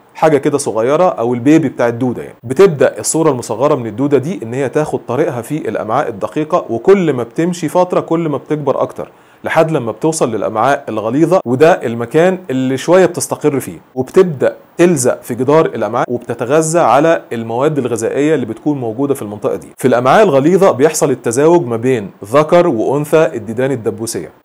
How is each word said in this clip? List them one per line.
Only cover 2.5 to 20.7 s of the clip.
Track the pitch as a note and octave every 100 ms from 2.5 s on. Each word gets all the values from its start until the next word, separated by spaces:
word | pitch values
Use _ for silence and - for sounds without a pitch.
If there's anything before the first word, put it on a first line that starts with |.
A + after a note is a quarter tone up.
| C3 G3 C#3+ C3 -
الصورة | A2+ D#3 D#3+
المصغرة | C3 A2+ A2 C#3+ D3
من | A2+
الدودة | G#2 C#3+ C#3
دي | C3 -
إن | A2+
هي | B2 C3+
تاخد | D3+ D3+ B2+ -
طريقها | A#2+ E3+ B2
في | A2 D3+ C3
الأمعاء | G#2 G2+ B2 -
الدقيقة، | G#2 G#2 - D#3 F3+ -
وكل | A2+ - G3 E3
ما | B2+
بتمشي | A2+ - E3 F3 D3+
فترة | F3+ F3+ F3+
كل | D3 E3 E3
ما | C#3
بتكبر | - D3+ C3+ -
أكتر، | B2+ - D2 _ _ _
لحد | G#2 D#3 D#3+
لما | D#3 A#2
بتوصل | G#2 D#3+ D#3+ C3 G#2+
للأمعاء | F#2+ A2 B2 C#3 -
الغليظة، | A2 G#2 C3+ D#3+ F#3 -
وده | C3 D#3
المكان | F3+ B2+ A#2 A#2+ D3+ F3+ F#3 -
اللي | C3 C3 C3
شوية | - F3+ F3
بتستقر | F3 - - D3+ C3
فيه، | - D#2+ _ B2+
وبتبدأ | B2+ - F#3 C#3 A#2+ - _ -
تلزق | F3 D#3+ B2+ -
في | - A#2
جدار | B2+ D#3 D#3+
الأمعاء | A#2+ G#2+ A#2+ D3
وبتتغذى | B2 - A#2+ A#2+ D3+ D#3+ E3+
على | C3+ B2 E3 E3 -
المواد | A#2 A2+ A#2 C#3+ D3
الغذائية | B2 A2+ A2 C3 D3 D#3
اللي | A2+
بتكون | A2 D3+ D3
موجودة | A#2 A2 C#3
في | C3
المنطقة | G#2+ G#2 B2+ -
دي. | - -
في | C3+
الأمعاء | A#2 B2+ E3+
الغليظة | G#3+ C3+ C#3+ F#3 F#3+